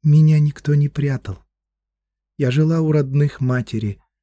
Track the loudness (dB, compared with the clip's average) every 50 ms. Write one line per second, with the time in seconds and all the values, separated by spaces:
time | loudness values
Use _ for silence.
0 | 2 4 4 4 4 4 4 2 0 0 -4 -6 _ -2 0 0 0 -2 _ -4
1 | -4 -4 -4 -6 _ -12 -14 -14 _ _ _ _ _ _ _ _ _ _ _ _
2 | _ _ _ _ _ _ _ -4 -4 0 0 0 0 2 0 0 0 0 0 0
3 | 0 0 0 0 0 0 -2 -4 -4 -2 -2 -2 -4 -4 -6 -6 -6 -6 -8 _
4 | _ _ _ _